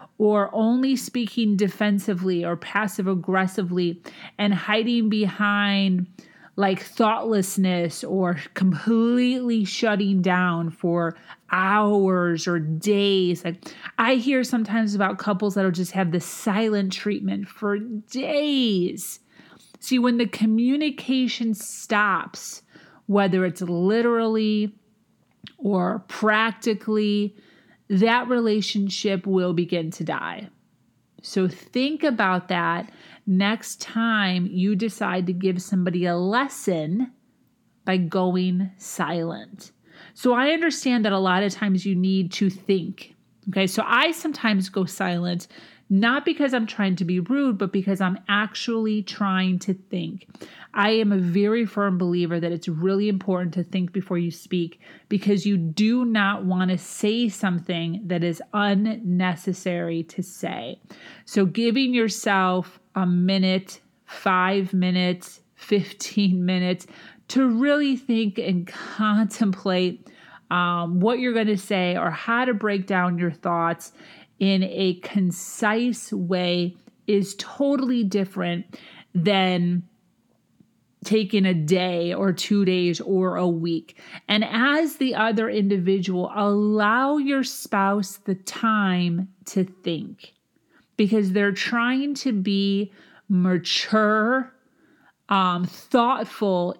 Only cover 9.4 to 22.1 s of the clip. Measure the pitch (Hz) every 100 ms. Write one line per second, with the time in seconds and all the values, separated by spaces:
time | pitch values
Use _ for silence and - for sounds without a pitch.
9.4 | 240 226 190 - 226 202 196 190 180 180
10.4 | 180 170 170 - 175 170 165 - - -
11.4 | - 180 190 208 208 202 190 185 175 165
12.4 | 180 175 156 160 208 202 202 190 180 175
13.4 | 175 170 - - - - 233 262 247 262
14.4 | 247 240 208 226 214 202 190 196 - 190
15.4 | 208 196 190 170 175 190 180 175 - -
16.4 | 226 196 226 208 190 - 208 202 196 196
17.4 | 196 - 208 202 226 214 - 254 302 294
18.4 | 294 277 240 190 175 - - - _ -
19.4 | - - _ - - 254 247 233 226 -
20.4 | 220 220 247 285 302 277 - 262 247 -
21.4 | 226 214 - - - 208 208